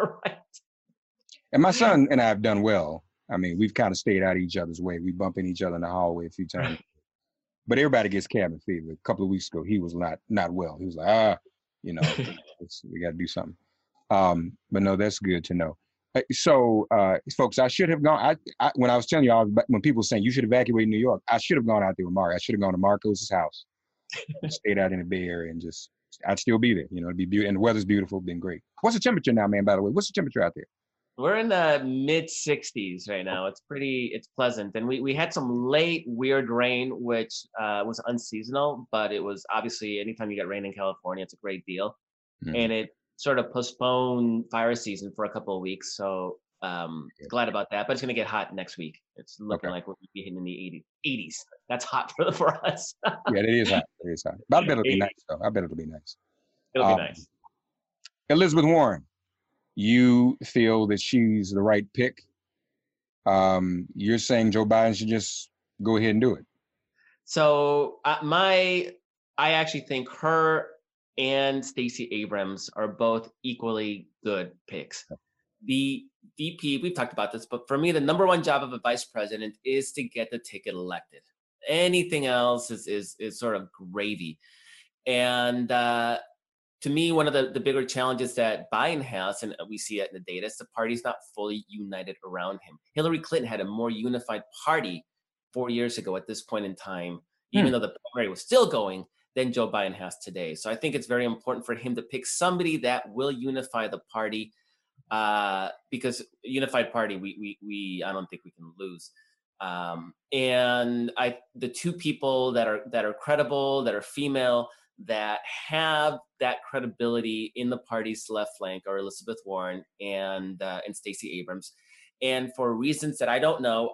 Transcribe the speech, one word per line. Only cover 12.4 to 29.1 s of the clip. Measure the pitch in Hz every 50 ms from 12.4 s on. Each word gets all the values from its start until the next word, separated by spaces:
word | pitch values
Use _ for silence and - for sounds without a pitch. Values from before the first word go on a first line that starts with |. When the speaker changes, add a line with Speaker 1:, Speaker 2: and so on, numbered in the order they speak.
| - - - -
Speaker 2:
it's, | 87 - - - - -
we | 92 -
gotta | 87 87 80
do | 85 87 85
something." | - - 85 82 87 _ _ _ _ _ _ _ _ _ _ -
Um, | 110 98 95 90 87 85 85 87 - - _ -
but | 104 98 98
no, | 98 95
that's | 95 104 107 95 -
good | 101 95 90 85 80
to | - 90
know. | 87 82 80 80 - _ _ _ _ _ _ -
Uh, | 135 - -
so, | 131 - - 175 151 131 123 117 110 107 101 -
uh, | 120 104 98 95 92 - - 147 -
folks, | - 135 117 - -
I | 127 127
should | - - 185 160
have | 165 151 143
gone. | - 156 113
I, | 107 143 160 151 - - - - 120
I, | 147 -
when | - 123 123
I | 120
was | 123 120 -
telling | 170 156 139
you, | 123 117
all | 113 113 104 104 113 117 -
when | 123 104
people | 92 151 131 113
were | 104
saying, | - 123 104 98
"You | 120
should | 127 135 123
evacuate | 107 123 127 123 120 117 110 110 110
New | 107 107
York," | 120 127 107 95 - -
I | 117 113
should | - - 175 139
have | 117 113
gone | 110 107 98
out | 95 92 -
there | 92
with | 87 87
Mark. | 95 92 87 87
I | 87
should | - - 110
have | 104
gone | 101 95 92
to | 92
Marcos's | 95 98 104 101 - 107 101 92 - -
house, | 101 90 82 76 - - - _ _ _ _ _ _ _ _ -
Speaker 1:
<laughs> | - - - - 151 - - 151
Speaker 2:
stayed | 156 - - 107 101 98
out | 95 92 92
in | 90
the | 87
Bay | 87 95 92 90 90
Area, | 87 85 85 82
and | 82 82
just, | 85 82 80 - - - _ _ _ _ - - - -
I'd | 98 -
still | - - 113 110
be | 113 120 110
there. | 90 69 -
You | - 87
know, | 85 87
it'd | 90 90
be | 92
beautiful, | 87 98 104 107 101
and | 101 95
the |
weather's | 104 117 113 107 98
beautiful, | 95 104 101 95 90 98 95
been | 90 90 87 87
great. | 87 92 85 80 _ _ _ -
What's | - 226 233
the | 208
temperature | - 247